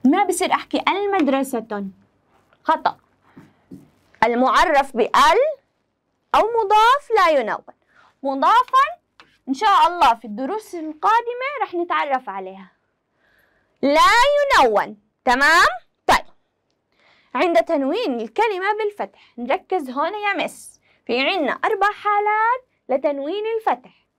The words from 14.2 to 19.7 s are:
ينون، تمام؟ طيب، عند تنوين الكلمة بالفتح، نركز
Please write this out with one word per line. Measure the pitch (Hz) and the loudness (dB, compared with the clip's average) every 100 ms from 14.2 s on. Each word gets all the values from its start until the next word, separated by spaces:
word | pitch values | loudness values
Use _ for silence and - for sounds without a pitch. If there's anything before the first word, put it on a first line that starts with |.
| 523 571 571 466 | 4 2 2 4
ينون، | 262 202 180 214 _ _ | 4 2 -2 -10 _ _
تمام؟ | - 247 285 330 427 719 _ _ - | -2 2 4 4 2 0 _ _ 0
طيب، | - - _ _ _ _ _ _ _ _ _ _ | 0 0 _ _ _ _ _ _ _ _ _ _
عند | 254 349 339 | -4 -2 0
تنوين | 339 320 269 381 453 233 | -2 -2 -2 -2 -4 -6
الكلمة | 220 - 453 381 381 427 | -6 -2 -2 -2 -4 -4
بالفتح، | 427 415 196 _ _ - | -4 -6 -12 _ _ -14
نركز | 240 339 _ | -4 -4 _